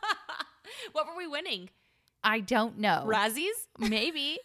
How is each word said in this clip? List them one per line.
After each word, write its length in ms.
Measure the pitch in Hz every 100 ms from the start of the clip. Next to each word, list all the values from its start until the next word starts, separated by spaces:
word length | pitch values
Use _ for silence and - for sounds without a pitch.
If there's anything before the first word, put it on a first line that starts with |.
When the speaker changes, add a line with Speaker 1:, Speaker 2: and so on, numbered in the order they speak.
| 415 403 - - - _ - 508 466
Speaker 1:
What 160 | 302 302
were 100 | 339
we 100 | 349
winning? 420 | 285 359 208 185 _ _ _ _ _
Speaker 2:
I 160 | 208 226
don't 380 | 196 240 226 -
know. 260 | 214 165 214
Speaker 1:
Razzies? 640 | 214 214 240 349 453 - -
Speaker 2:
Maybe. 600 | 220 214 254 311 285 330